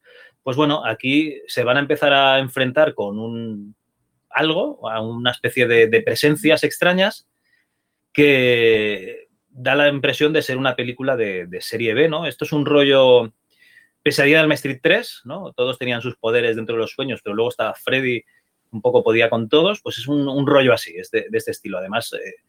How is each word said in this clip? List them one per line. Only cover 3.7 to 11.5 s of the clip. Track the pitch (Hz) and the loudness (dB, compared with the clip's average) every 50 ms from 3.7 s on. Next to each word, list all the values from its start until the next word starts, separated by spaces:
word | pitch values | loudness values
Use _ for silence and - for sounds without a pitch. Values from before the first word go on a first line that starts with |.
| 107 _ _ _ _ _ _ _ _ _ _ _ | -20 _ _ _ _ _ _ _ _ _ _ _
algo, | - 135 151 160 160 180 247 302 285 - - 110 | -4 -2 -2 -2 -2 -2 -4 -6 -8 -10 -10 -8
a | 110 110 | -6 -6
una | 110 113 117 120 120 123 | -6 -6 -8 -4 -4 -4
especie | 120 - - 120 - 131 123 | -4 -4 -6 -4 -2 0 0
de, | 117 117 117 113 110 | 4 6 4 6 6
de | 113 110 | 4 2
presencias | 110 - 110 - 151 147 151 151 - 156 156 156 | 2 0 0 0 2 0 0 2 2 2 2 2
extrañas | - 147 - - 170 175 180 185 190 214 - - _ _ _ _ _ _ _ _ _ _ _ _ _ _ _ _ _ _ | 0 -2 -2 0 0 2 2 2 0 0 -2 -6 _ _ _ _ _ _ _ _ _ _ _ _ _ _ _ _ _ _
que | - - 147 143 139 131 127 123 123 117 117 113 113 107 107 107 101 95 92 - - - - _ _ _ _ _ | 2 4 4 6 6 4 4 4 4 4 4 4 4 4 2 -2 -4 -6 -10 -14 -16 -18 -20 _ _ _ _ _
da | _ 127 127 131 135 | _ -6 -2 0 2
la | 147 147 147 | 4 4 2
impresión | 143 135 131 135 127 - 151 151 | 2 2 0 -2 0 2 0 2
de | 156 151 | 2 0
ser | - - 127 | -2 -2 -4
una | 127 135 131 123 | -2 -2 -2 -2
película | - 123 123 123 - 131 135 135 | -2 -6 -6 -8 -4 -4 -2 -2
de, | 120 110 101 95 90 87 | 0 -2 -2 -4 -6 -8
de | 87 | -10